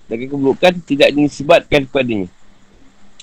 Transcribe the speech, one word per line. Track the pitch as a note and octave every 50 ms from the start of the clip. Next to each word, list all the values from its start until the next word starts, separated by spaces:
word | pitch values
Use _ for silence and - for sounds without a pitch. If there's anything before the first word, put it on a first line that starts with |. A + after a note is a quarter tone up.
| - -
Dan | A2 A#2 B2+
keburukan | C3+ C#3+ C#3+ C3+ C3+ C3 - F3 F3+ F3+ F3 -
tidak | - C#3+ C#3 C#3+ G#2+ C#3
disebabkan | D3 D3 C#3+ - - C#3 D3 E3+ D3+ - - D3 D3 C3+
kepadanya. | C3 - C#3 B2+ A#2+ A2+ G2+ F#2 F2+ _ _ - - - _ _ _ _ _ - - _ _ - - - -